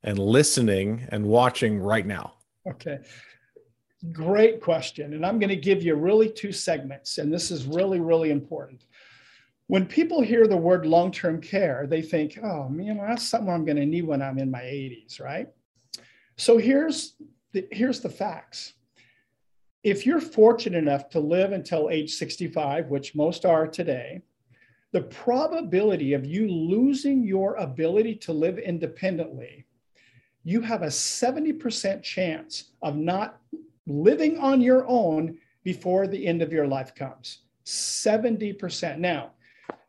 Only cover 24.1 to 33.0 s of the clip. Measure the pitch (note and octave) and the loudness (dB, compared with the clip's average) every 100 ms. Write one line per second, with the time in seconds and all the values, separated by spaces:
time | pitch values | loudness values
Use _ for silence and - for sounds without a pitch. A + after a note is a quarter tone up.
24.1 | F3 _ _ _ _ _ _ _ F3+ - | -16 _ _ _ _ _ _ _ -6 -6
25.1 | - - B3+ D#4+ E4 B3 F3+ G#3+ F3+ C#3 | -6 -2 0 0 -2 -2 2 2 2 0
26.1 | C#3 C3+ F3 G#3+ E3+ E3 G3+ C4 C#4 C#4 | -2 -2 -2 0 0 0 2 2 2 0
27.1 | C4+ A3 F#3+ G3 G#3+ E3 B2+ D#3+ G3 A3+ | 0 2 0 0 -2 -6 -2 0 2 0
28.1 | A3 - D#3 E3 F#3 - F3 D#3 - F#3+ | -2 -6 -2 -2 -2 -6 -6 -6 -4 -4
29.1 | E3+ D#3+ C3 A#2+ - - _ _ _ _ | -4 -8 -10 -16 -20 -20 _ _ _ _
30.1 | _ _ _ D#3+ G#3+ A3+ A3 D#3+ - - | _ _ _ -2 -2 0 -4 -4 -4 -4
31.1 | - B3 C#4 D#4 D#4 A#3+ - G3 G3 - | -2 -2 0 -4 -2 -4 -4 -4 -4 -6
32.1 | - F3+ D#3 D#3 - - _ E3 D3 | -4 -4 -4 -10 -16 -16 _ -6 -4